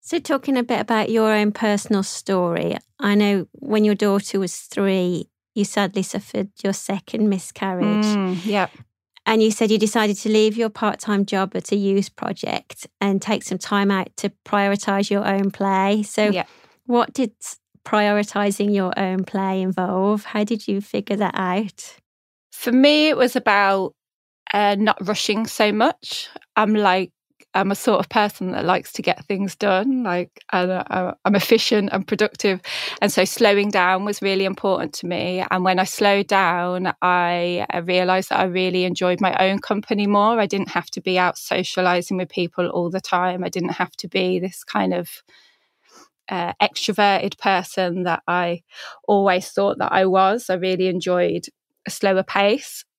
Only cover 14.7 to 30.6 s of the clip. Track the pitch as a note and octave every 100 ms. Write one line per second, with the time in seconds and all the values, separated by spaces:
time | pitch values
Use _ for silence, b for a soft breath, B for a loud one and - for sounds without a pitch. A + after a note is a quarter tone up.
14.7 | G3+ - G3 G3+ G3+ G3+ G3 G3 - G3
15.7 | F#3+ G3 G#3+ G#3 - G#3+ F#3 - b b
16.7 | b - A#3+ - - A#3+ _ - - _
17.7 | _ - G#3+ G#3 G#3 G#3 G3+ G3+ G3 G3+
18.7 | G3+ F#3 - G3 F#3 F#3 G3 F#3+ F#3+ F#3
19.7 | F#3 F#3 F#3 G3 G#3+ - G#3+ G#3+ A3+ -
20.7 | G3 G#3 G#3 G3+ G3+ G3 - F#3 F#3 G#3+
21.7 | - - - _ _ _ _ _ - -
22.7 | B3 C#4 D4+ D4+ - B3 B3+ A3 G3+ G3
23.7 | G3 F#3+ _ _ _ _ _ - G3+ G#3
24.7 | G3+ G#3+ - F#3+ G#3+ - G#3+ A3+ - G#3
25.7 | G#3 B3+ - - - - - _ - G#3
26.7 | G#3+ G3+ F#3 F3+ _ _ _ _ - F#3
27.7 | G3 - G#3 G#3 A#3 G#3 - F#3 - E3+
28.7 | F#3 - - - - - G3 G3 - G#3
29.7 | F#3+ A#3+ C4 A3+ F3 F3 - - F#3+